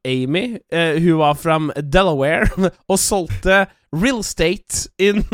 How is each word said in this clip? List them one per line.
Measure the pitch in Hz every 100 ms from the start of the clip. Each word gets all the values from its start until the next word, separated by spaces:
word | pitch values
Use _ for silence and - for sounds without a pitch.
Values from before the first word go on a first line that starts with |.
Amy. | - 131 127 170 247 220 -
Eh, | 165 165 156
hun | 175 160
var | 147 147
from | 165 160 151 139
Delaware | 147 185 190 143 139 160 214 - 190
<laughs> | -
og | - 190
solgte | - 202 160 95 185 196 190 _ -
real | 160 247 240
estate | 196 - 165 202 - - -
in | - 196 208 -